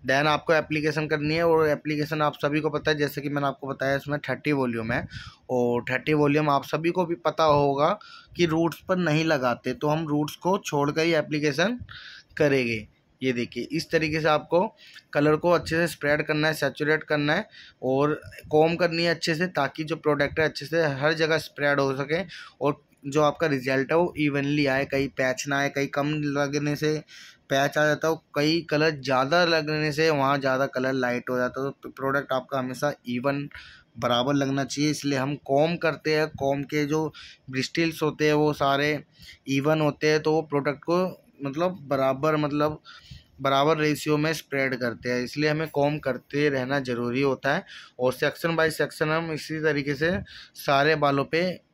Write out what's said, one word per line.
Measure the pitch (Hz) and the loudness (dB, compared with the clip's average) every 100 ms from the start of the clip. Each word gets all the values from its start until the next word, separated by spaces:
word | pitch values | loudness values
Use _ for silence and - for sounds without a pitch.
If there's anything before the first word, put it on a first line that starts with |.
| 127 | 2
then | 135 151 | 2 2
आपको | 147 - | 0 2
एप्लीकेशन | 156 151 151 156 151 156 | 0 2 -2 -2 -2 -2
करनी | 151 147 160 | -2 -2 0
है। | 170 | 2
और | 160 156 | 4 2
एप्लीकेशन | 143 151 151 147 156 | 0 -2 -4 -2 0
आप | 147 143 | 0 0
सभी | 147 151 | -2 0
को | 151 | -2
पता | 147 156 | -2 -2
है, | 151 | 0
जैसे | 143 139 | -2 -2
कि | 143 | -6
मैंने | 143 139 | -2 -2
आपको | 131 135 | -4 -10
बताया | 139 135 139 | -4 -2 -2
इसमें | 143 147 | -2 -8
थर्टी | - 123 151 | -4 -4 0
वॉल्यूम | 143 127 117 110 | 0 0 -2 -4
है, | 127 185 - - - - | -4 -6 -14 -16 -20 -4
और | 127 120 120 117 | 0 2 0 -2
थर्टी | 127 139 151 | -4 0 2
वॉल्यूम | 147 147 151 | 4 2 2
आप | 139 135 | 0 0
सभी | 151 165 | -4 -2
को | 175 175 | 0 -2
भी | 170 | -2
पता | 156 151 160 | -4 2 4
होगा | 147 143 139 156 208 - - - - | 6 4 2 0 0 -8 -20 -18 -2
कि | 170 | 0
रूट्स | 160 165 143 - | 2 0 -4 -4
पर | 185 | -2
नहीं | 170 151 160 | 2 2 2
लगाते, | 151 127 120 127 | 2 0 -2 -4
तो | 120 151 | -2 0
हम | 156 160 | 0 0
रूट्स | 147 151 - | -2 -2 -4
को | 175 196 | -2 -2
छोड़कर | - 147 143 151 | -2 0 0 0
ही | 160 160 | 2 2
एप्लीकेशन | 123 151 147 139 190 247 - - - - _ - | 0 0 0 0 -2 -2 -10 -16 -18 -20 _ 0
करेंगे। | 151 135 120 113 107 _ _ _ | 2 4 0 -4 -8 _ _ _
ये | 131 | -2
देखिए | 120 117 120 - | -2 -4 -6 -6
इस | 156 - | -6 -2
तरीके | 165 156 156 | -2 0 0
से | 156 | 2
आपको | 151 147 165 214 _ - - _ | 0 2 0 0 _ -20 -20 _
कलर | 151 147 151 | 2 4 4
को | 175 | 4
अच्छे | 170 - 160 | 2 2 0
से | 170 | -2
स्प्रेड | - 147 151 | -2 0 0
करना | 151 151 156 | 0 0 0
है, | |
सैचुरेट | 160 139 - 147 156 | 0 -4 -2 0 0
करना | - 151 147 | 0 0 2
है | 165 220 - - _ | 0 -4 -14 -20 _
और | 127 131 147 151 - - - | -2 2 2 0 -8 -20 0
कॉम्ब | 151 160 170 | 4 4 4
करनी | 175 165 | 0 2
है | 170 | 0
अच्छे | 165 175 156 | 0 -2 -2
से, | 180 | -2
ताकि | 170 139 - | 0 -2 -4
जो | 156 160 | -6 -2
प्रोडक्ट | 151 143 143 147 | 0 0 0 0
है | 156 | 0
अच्छे | - 139 | -2 -4
से | 165 156 135 | 0 0 2
हर | 147 160 | 0 2
जगह | 160 156 | 0 0
स्प्रेड | - - 143 143 | -4 -2 0 2
हो | 139 135 | 0 -2
सके | 139 160 180 - - _ | -4 -4 -4 -14 -20 _
और | 139 147 _ _ 143 | -2 -2 _ _ -2
जो | 147 | 2
आपका | 147 143 165 | 2 2 -2
रिजल्ट | 139 123 135 135 | 0 0 0 2
है | 160 | 2
वो | 175 - | 2 0
इवनली | 147 143 139 147 143 | 0 0 0 2 2
आए, | 131 139 | 2 0
कहीं | 139 139 | 0 -2
पैच | - 131 127 143 | 0 -2 0 -2
ना | 139 | -2
आए। | 139 | 0
कहीं | 143 139 | -2 -2
कम | 143 143 151 147 | -2 -2 -2 -2
लगने | 143 143 147 147 143 | -2 -2 -2 -2 -2
से | 151 156 - - - - _ | -2 -2 -6 -20 -20 -20 _
पैच | 135 143 156 | 0 2 2
आ | 151 | 2
जाता | 143 156 | 2 0
है, | 160 _ 147 | -2 _ -2
कई | 147 165 160 | 2 0 0
कलर | 147 160 | 0 0
ज़्यादा | 147 127 127 135 170 170 | 0 0 0 4 2 4
लगने | 165 151 151 151 | 2 0 -2 -2
से | 147 160 | 2 2
वहाँ | 147 135 143 | 2 2 2
ज़्यादा | 135 131 135 | 0 0 0
कलर | 131 131 131 | 0 -2 0
लाइट | 123 123 117 | 0 -2 -2
हो | 127 | -2
जाता | 123 123 135 | -2 -2 -8
है। | |
तो | 135 127 | -8 -16
प्रोडक्ट | - 135 139 139 | -6 -2 -2 -2
आपका | 131 131 135 | -4 -2 -6
हमेशा | 127 123 147 - 120 | -4 -4 -4 -4 -8
इवन | 120 135 139 143 - - - _ - | -4 -2 -2 -6 -14 -20 -20 _ -4
बराबर | 120 120 127 143 | 0 2 2 0
लगना | 139 139 131 | 0 -2 -4
चाहिए, | - 151 | -2 -2
इसलिए | 147 143 139 | -2 -2 -2
हम | 135 143 - | -2 -6 0
कॉम्ब | 139 160 170 | 2 2 2
करते | 165 139 160 151 | -2 -2 0 0
हैं। | 156 | 0
कॉम्ब | - 139 143 139 | -2 -2 -2 -2
के | 151 147 | -2 0
जो | 156 156 - - - - | 0 -2 -8 -20 -20 -8
ब्रिस्टल्स | 131 127 - 165 160 | -6 -4 -2 -2 0
होते | 151 123 151 | -4 0 2
हैं | 151 | 4
वो | 151 147 | 2 2
सारे | 139 139 147 147 - _ - - - | 2 2 0 -2 -6 _ -20 -18 -2
इवन | 139 139 156 | 0 2 2
होते | 151 143 151 | 2 2 2
हैं, | 156 | 2
तो | 156 | 2
वो | 156 | 0
प्रोडक्ट | 156 143 139 139 | 0 -2 -2 -4
को | - 175 185 - _ _ | -2 0 0 -6 _ _
मतलब | 139 139 180 180 | -8 -2 -4 -4
बराबर, | 139 135 135 - 156 156 | -4 0 2 2 0 2
मतलब | 147 147 151 151 - - - - _ - | 0 0 -2 -2 -14 -20 -20 -20 _ -4
बराबर | 135 135 143 160 | 2 4 4 4
रेशियो | 151 143 151 151 | 2 0 2 2
में | 151 | 2
स्प्रेड | 156 - 139 135 127 | -2 -4 -2 0 0
करते | 120 107 123 | -2 -4 -2
हैं, | 123 | -2
इसलिए | 123 143 151 | -2 0 0
हमें | 151 156 | 2 -2
कॉम्ब | 147 143 151 | 0 2 0
करते | 143 123 _ 143 147 | -2 -4 _ 0 0
रहना | 135 127 143 | 0 0 -2
ज़रूरी | 127 120 120 123 | -2 -2 -2 0
होता | 139 127 139 156 | 2 0 0 -2
है। | - - - - | -4 -20 -20 -2
और | 127 | -2
सेक्शन | 127 147 - 170 165 | 0 -2 0 -2 2
बाय | 160 | 0
सेक्शन | 156 147 - 156 | 0 -4 -2 -2
हम | 160 165 | 0 -2
इसी | 151 - 156 | -6 -6 -2
तरीके | 156 147 139 139 | 0 0 -2 -2
से | 160 196 - - - - | 0 -2 -6 -18 -20 -8
सारे | - 139 147 156 | 0 2 4 4
बालों | 143 139 139 | 2 2 0
पे | 160 180 170 _ | -2 -2 -4 _